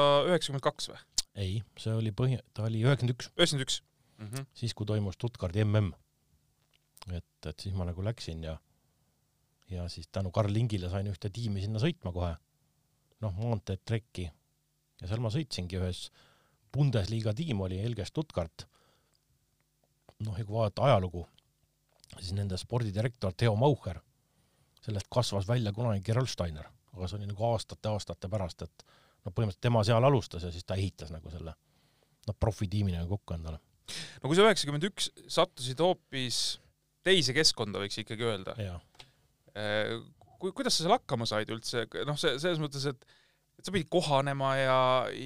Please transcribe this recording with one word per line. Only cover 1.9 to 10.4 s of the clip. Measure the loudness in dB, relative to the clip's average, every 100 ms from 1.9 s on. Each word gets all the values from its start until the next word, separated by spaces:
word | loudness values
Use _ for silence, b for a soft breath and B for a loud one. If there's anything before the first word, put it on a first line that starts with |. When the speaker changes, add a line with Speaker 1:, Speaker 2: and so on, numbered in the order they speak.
Speaker 2:
oli | 0 0
põhi-, | 0 0 0 -4
ta | -6 -2
oli | 2
üheksakümmend | 4 4 2
üks. | -2 -6
Speaker 1:
Üheksakümmend | 2 2 2 -2
üks. | -4 -6 _ _ -16
Mhm. | -10 -10 -10
Speaker 2:
Siis, | -6 -6
kui | -4 -2
toimus | 0 -2 -4
Stuttgardi | -6 -4 -2 2 4
M | 4
M. | 2 -2 _ _ _ _ _ _ _ _ _ _ -10
Et, | -10 -10 _
et | -12 -8
siis | -6 -2
ma |
nagu | -2 -2
läksin | -4 -4 -8 -8 -8
ja, | -8 _ _ _ _ _ _ _ _ _ _ -10
ja | -8 -8
siis | -10 -8
tänu | -4 0
Karl | 2